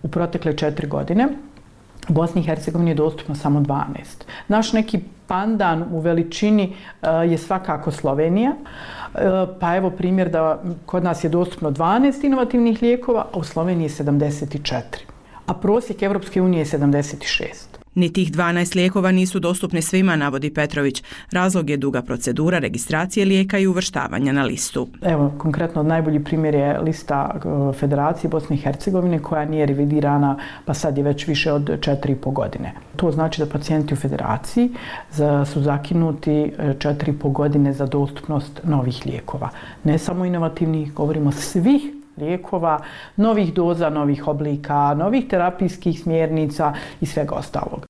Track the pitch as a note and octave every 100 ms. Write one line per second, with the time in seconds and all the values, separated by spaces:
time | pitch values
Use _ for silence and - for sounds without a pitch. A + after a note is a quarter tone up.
0 | D#3 E3 E3+ E3+ D#3+ D3+ D3+ D3+ D3 C#3+
1 | C#3+ F3+ C4+ D4 - - - - - -
2 | - D#3 E3 F3 E3 D#3 - E3 E3+ D3+
3 | D3+ D#3 - C#3+ D3+ D3 C#3+ C#3+ C#3+ C#3+
4 | - - - - - G#3 A3 A3 A3 G3+
5 | - - - F#3 G#3 A3 F#3+ E3 E3+ E3
6 | D#3+ E3+ E3 - G#3 G#3+ F#3 - - -
7 | D#3+ D#3+ E3+ E3 - F#3 F#3 D3+ D#3+ D3
8 | D3 C#3 D#3+ F#3 B3 D4 - - - -
9 | - - G3 F#3 F#3 F#3 F3 F3+ F#3+ F#3
10 | F3+ F#3+ F3 E3 D#3+ D3+ F3+ E3+ - F3+
11 | F3 E3+ E3+ E3+ F3+ - D#3 C#3+ E3 G#3+
12 | C#4 C4+ C#4+ C4+ B3 B3 A#3 A3+ A#3 B3
13 | A#3+ A3+ - F#3 D3+ - E3+ F3 D#3+ D3
14 | D3 C#3+ D3 C#3+ C#3+ C#3+ D3 B2+ A#2 -
15 | - - - - - - F#3+ A3 A#3 G#3
16 | G3 G3+ F#3+ F#3+ F#3 F3 D3 D3+ C#3+ C#3+
17 | D3 C#3+ - - - - - - - -
18 | F3 F3+ F3 D#3 F3 F3 F3 F#3 F3+ F#3
19 | F#3 F#3 F#3 F#3 E3+ F3+ F#3 E3+ D#3+ F#3+
20 | F#3+ D#3+ C#3+ C3+ D3 D3+ D3 D3 C#3 C3
21 | - - - F3+ F#3 F#3 D#3+ D3 C#3 B2+
22 | A#2+ A#2+ B2 B2 D#3 F3+ C3 A#2+ - D#3
23 | F3+ A3 G3 G3 F#3+ G3+ F#3+ F3+ F3+ -
24 | B2+ - C#3 C#3 C3+ - - - B2+ -
25 | F#3 D#3+ C#3+ C#3+ D#3+ D3 E3 E3 D3+ E3
26 | D#3+ D3+ D3 D#3+ D#3 D3 C#3+ - D#3+ D#3+
27 | - C#3+ C#3 - D3+ D3 C#3 C3+ C#3+ C#3+
28 | D3 D#3+ E3 D#3+ D3+ C#3+ C#3 C#3 - F#3
29 | F3+ E3 D3 D#3+ D3+ D#3 C#3+ C#3 C#3+ D3+
30 | D3 C#3+ C#3+ C#3 - - - D3 D#3 C#3
31 | C#3+ C#3+ - C#3+ E3 D3 D3 D3+ C#3+ C#3
32 | C#3 C3 B2+ C3+ G#2 - - - - -
33 | F3 D3 D#3+ D#3+ D3 C#3+ - D#3 D3 C#3
34 | C#3 C#3+ - - - - B3 A#3+ - -
35 | - D3+ D3 C#3+ C#3+ D3 C#3+ C#3+ D3 E3+
36 | E3 C#3+ D#3+ D3+ D3+ - D3 C#3 D3 D3
37 | D3+ D3 D3 C3+ D3 D3 C#3 C3+ C#3 C#3+
38 | C#3 - - D3 C#3+ - F3 C#3+ B2+ B2
39 | C3+ B2+ - C3+ - - - - D#3 D#3
40 | - F3+ F3+ F3 E3 D#3+ D#3+ D#3+ D3 D3
41 | D3 D#3 D3 C#3+ - F#3+ F3+ C#4+ - -
42 | - - D3 F3+ F3+ F#3 E3 D3+ - -
43 | - - A3 G#3+ F3+ D#3+ E3+ E3+ E3 D3+
44 | D3 C#3+ - D3 D3 C#3+ D3 C#3+ C#3+ D3
45 | F3+ C4 - F#3 F3 F3+ F3+ - F#3 E3
46 | - D#3+ D#3+ D#3+ D#3 D3 D3+ D3 - -
47 | D#3 - C#3+ - C#3 - - - -